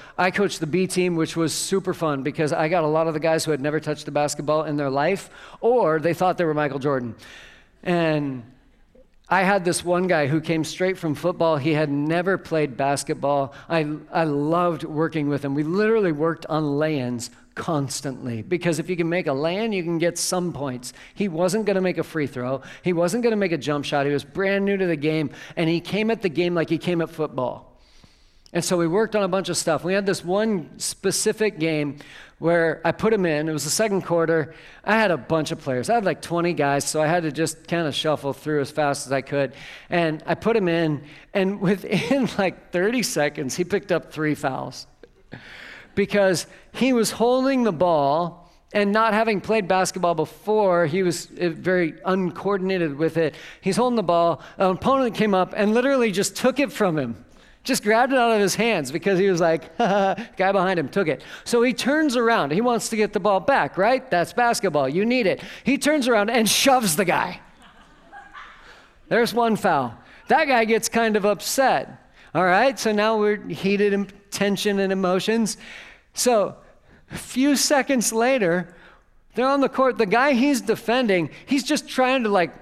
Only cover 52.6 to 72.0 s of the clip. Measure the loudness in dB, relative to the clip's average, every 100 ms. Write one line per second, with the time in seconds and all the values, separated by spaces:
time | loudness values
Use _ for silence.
52.6 | 0 0 -2 -2 -2 0 -2 -4 -16 -8
53.6 | -2 0 2 0 2 2 2 0 -6 -2
54.6 | 0 0 2 2 0 0 0 2 0 0
55.6 | 0 2 2 2 0 0 -4 0 0 2
56.6 | 0 0 0 0 -4 -8 -14 -20 -20 -10
57.6 | -4 -2 2 2 4 2 4 4 2 2
58.6 | 0 0 -2 -2 0 2 2 2 2 0
59.6 | -2 -2 2 2 2 -2 -6 -2 0 2
60.6 | 2 0 -2 0 0 -2 -6 -16 -2 2
61.6 | 2 2 0 2 2 2 2 2 2 2
62.6 | 2 0 -2 -2 0 0 2 2 4 2
63.6 | 2 0 2 0 0 0 0 0 0 2
64.6 | 0 0 0 0 0 2 2 -2 -4 -8
65.6 | -2 0 2 2 2 2 2 2 2 2
66.6 | 4 4 2 0 2 0 -2 -6 -16 -20
67.6 | -20 -20 -20 -20 -20 -20 -20 -20 -20 -20
68.6 | -20 -20 -20 _ -2 0 2 0 0 2
69.6 | 2 0 -2 -8 -20 -10 0 2 4 2
70.6 | 2 0 0 0 2 2 2 0 -2 2
71.6 | 2 2 -2 -12